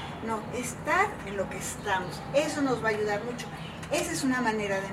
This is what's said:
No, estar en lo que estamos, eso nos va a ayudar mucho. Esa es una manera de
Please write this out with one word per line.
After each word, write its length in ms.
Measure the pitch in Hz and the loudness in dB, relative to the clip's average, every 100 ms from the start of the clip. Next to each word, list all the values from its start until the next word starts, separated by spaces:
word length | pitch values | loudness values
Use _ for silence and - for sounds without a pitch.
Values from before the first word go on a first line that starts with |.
| - - 226 | -6 -6 -2
No, 120 | 220 - 247 | -2 -2 -4
estar 500 | - - 294 349 415 - 196 | -4 -4 2 4 4 0 -4
en 100 | 202 | -2
lo 100 | 175 | -2
que 80 | 190 | -4
estamos, 640 | - - 208 185 180 - - | -6 -4 0 0 0 -6 2
eso 260 | 277 302 294 | 2 4 2
nos 240 | 269 226 | 2 2
va 40 | 220 | 2
a 20 | |
ayudar 340 | 208 208 208 | 2 2 0
mucho. 220 | 233 240 - - - - - | -2 -6 -8 -8 -10 -10 -2
Esa 220 | 302 349 | 0 0
es 100 | 311 | 0
una 200 | 269 247 | 2 4
manera 360 | 233 214 202 196 | 2 2 2 0
de 60 | 196 | -2